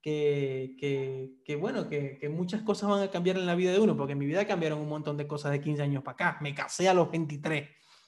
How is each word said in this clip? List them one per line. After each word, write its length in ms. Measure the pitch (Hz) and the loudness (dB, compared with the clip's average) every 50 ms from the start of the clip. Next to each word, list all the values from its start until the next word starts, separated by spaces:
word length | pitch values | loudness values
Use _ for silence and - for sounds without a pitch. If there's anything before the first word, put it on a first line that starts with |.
que, 720 | - 156 151 151 147 147 147 143 139 135 131 131 131 131 - | -4 -4 -2 2 2 2 4 2 0 0 -2 -4 -6 -8 -8
que, 580 | - 147 139 139 135 135 135 135 131 131 131 - _ _ | -4 -2 0 0 0 -2 -4 -4 -6 -8 -10 -12 _ _
que, 100 | - 151 | -6 -4
bueno, 320 | 147 165 240 269 214 160 | -2 -2 -2 -2 -2 -4
que, 300 | - 151 143 143 135 131 - | -2 -2 -2 -2 -4 -6 -6
que 80 | 151 | -6
muchas 360 | 147 156 170 180 175 214 214 - | -4 -2 -2 -2 -2 -4 -4 0
cosas 260 | - 196 - 202 202 | 0 0 0 2 2
van 120 | 202 202 196 | 2 2 2
a 80 | 196 | 0
cambiar 260 | 196 180 175 185 185 | -2 0 0 0 0
en 80 | 190 180 | 2 0
la 100 | 180 170 | 0 2
vida 160 | 175 185 180 | 2 2 4
de 80 | 180 202 | 4 6
uno? 160 | 220 214 - | 6 4 4
Porque 160 | 143 139 139 143 | 2 0 -2 -2
en 60 | 139 | -2
mi 60 | 143 | -2
vida 200 | 139 156 190 208 | 0 0 0 0
cambiaron 360 | 208 202 175 160 156 151 151 | 0 0 0 0 0 -2 -2
un 80 | 151 151 | -4 -4
montón 260 | 151 151 147 151 147 | -4 -4 -4 -4 -4
de 100 | 147 147 | -4 -4
cosas 260 | 147 156 143 147 143 143 | -4 -6 -4 0 0 0
de 80 | 143 | 0
quince 220 | 143 151 151 147 143 | 0 0 0 0 0
años 200 | 143 143 135 - | 0 0 -2 -4
para 100 | 135 - | -8 -4
acá. 220 | - 190 170 160 - | 0 0 0 0 0
Me 120 | 151 143 143 | -6 -6 -4
casé 360 | 147 135 - - - 180 190 | -4 -6 -6 -2 4 4 6
a 40 | 185 | 6
los 160 | 180 165 - | 6 4 4
veintitrés. 600 | 160 165 160 147 147 143 147 170 160 143 147 - _ _ _ _ - _ _ | 2 -2 -2 -2 -4 -6 -2 -2 -2 -2 -2 -6 _ _ _ _ -20 _ _